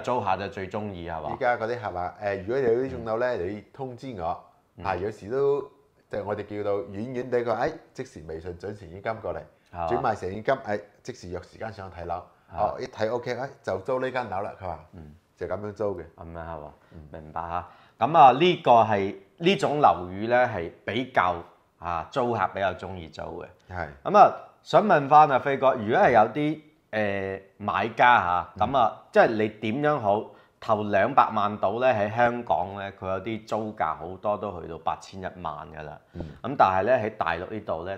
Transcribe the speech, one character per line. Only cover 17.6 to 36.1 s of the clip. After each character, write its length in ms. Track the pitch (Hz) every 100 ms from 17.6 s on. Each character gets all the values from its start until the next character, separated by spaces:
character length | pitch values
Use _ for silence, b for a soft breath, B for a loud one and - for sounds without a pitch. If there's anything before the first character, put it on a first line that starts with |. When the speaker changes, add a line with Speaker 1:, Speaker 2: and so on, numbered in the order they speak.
| - b b b
Speaker 1:
噉 180 | 120 165
啊， 140 | 139
呢 240 | 131 180 170
個 140 | 135
係， 440 | 117 110 104 98 - - -
呢 180 | 170 196
種 240 | 131 147
樓 260 | 120 87 90
宇 180 | 98 110
呢， 200 | 123 120
係 240 | 101 85 - -
比 260 | 107 -
較， 240 | - 90 87 - _ _ -
啊， 280 | 85 85 80
租 240 | 135 123
客 160 | 113 92
比 60 | 98
較 120 | 98
鍾 220 | 90 92 92
意 140 | 78
租 120 | 85
嘅。 240 | 82 82 76 - -
Speaker 2:
係。 180 | 90 76 71
Speaker 1:
噉 140 | - 202
啊， 160 | 143 - - _
想 220 | - 156 208
問 220 | 156 139
返 200 | 151 151
啊， 60 | 127
飛 180 | 143 139
哥， 160 | 135 123
如 180 | 104
果 40 | 156
係 140 | 180
有 80 | 113 113
啲， 300 | 147 147 156 - _ _
誒， 500 | 107 104 98 95 95 - -
買 300 | 104 87 113
家 280 | 113 123 117
吓， 300 | 87 87 85 - 107
Speaker 2:
嗯。 60 |
Speaker 1:
噉 60 | 139
啊， 240 | 110 - -
即 80 | 208
係 80 | 156
你 220 | 110 107
點 320 | - 110 131
樣 160 | 147 147
好， 240 | 104 104 107 b b b
頭 240 | - 104
兩 300 | 104 98 110
百 160 | 135 -
萬 240 | 107 101 104
到 160 | 98 113
呢， 80 | 127
喺 220 | 110 104 113
香 280 | 120 120
港 320 | 113 82 95 101
呢， 180 | 98 -
佢 80 | 95
有 100 | 95
啲 260 | 101 110 -
租 260 | 110 110 -
價 200 | 80 76
好 200 | 82 92
多 200 | 104 104
都 240 | 104 87
去 60 | 82
到 100 | 82
八 180 | - 80
千、 220 | - 95
一 60 | 92 90
萬 260 | 82 73 78
㗎 80 | 78
啦。 160 | 76 78 _